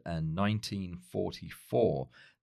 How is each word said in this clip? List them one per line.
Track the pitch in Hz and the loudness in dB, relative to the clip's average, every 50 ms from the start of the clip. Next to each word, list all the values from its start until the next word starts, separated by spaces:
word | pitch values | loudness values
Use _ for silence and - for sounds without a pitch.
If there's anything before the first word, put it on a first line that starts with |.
| - | -4
and | - 85 80 80 80 80 | -4 -2 -2 0 0 2
nineteen | 90 98 101 107 107 110 - 101 98 95 87 87 90 - - | 2 2 2 2 0 -2 -4 -4 -4 -4 -6 -8 -10 -10 -6
forty-four, | - 98 95 92 - - - 85 - - - - 123 123 117 - - 69 131 127 - - - - _ _ | -4 -2 -2 -2 -4 -8 -12 -14 -14 -16 -6 0 2 4 6 4 4 2 -2 -6 -10 -20 -20 -20 _ _